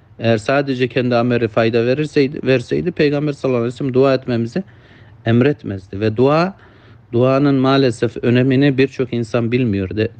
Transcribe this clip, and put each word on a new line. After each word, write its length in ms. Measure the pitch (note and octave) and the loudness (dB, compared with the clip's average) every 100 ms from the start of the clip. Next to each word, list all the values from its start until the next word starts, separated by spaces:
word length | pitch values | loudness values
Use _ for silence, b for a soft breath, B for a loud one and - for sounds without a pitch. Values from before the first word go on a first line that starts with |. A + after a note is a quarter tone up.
| b - | b -6
Eğer 200 | A#2 A2 | -2 0
sadece 500 | A#2+ C3+ C#3 B2+ B2+ | 0 -2 -2 -2 -2
kendi 280 | C3+ B2 A#2+ | -2 0 0
ameli 320 | A#2+ A#2+ A#2 | 0 0 0
fayda 380 | - A2+ A#2 A#2+ | 0 0 0 0
verirseydi, 600 | C3+ D3+ D3 C3+ - - | -2 -2 0 -2 -2 -2
verseydi 460 | C3 - C#3+ E3 | -2 0 -4 -4
Peygamber 400 | E3+ D3+ C#3+ D3 | 0 0 0 -4
sallallahu 260 | C#3+ C3+ B2 | -4 -2 -2
aleyhi 160 | A#2 | -2
ve 20 | B2 | -4
sellem 180 | C#3+ | -2
dua 200 | B2+ C3+ | 2 2
etmemizi 500 | C3 B2+ A#2 A#2 F#3 - B B B B B A#2 | 2 -2 -4 -2 -6 -8 B B B B B 0
emretmezdi. 760 | A#2 C3+ - A2 G2 - G2 | 2 2 0 -8 -10 -10 -4
Ve 160 | A2 A2 | -2 2
dua, 380 | C3+ D#3 F3+ - B B B B _ | 2 2 0 -6 B B B B _
duanın 420 | A#2+ B2+ C3+ C#3+ | 0 2 2 2
maalesef 600 | C#3 C3+ C3+ C3+ A2 A#2 - | 2 2 2 2 0 -4 -2
önemini 540 | B2 B2 C3 C3 C#3+ B2+ | 0 2 2 2 2 2
birçok 340 | C3+ - B2 | 0 -2 -4
insan 400 | A#2+ A2+ A#2+ A2+ | -4 -4 -2 0
bilmiyor 440 | B2 A#2+ G2 F#2 G#2 | 0 0 -2 -4 -4
de-, 140 | A2 | -4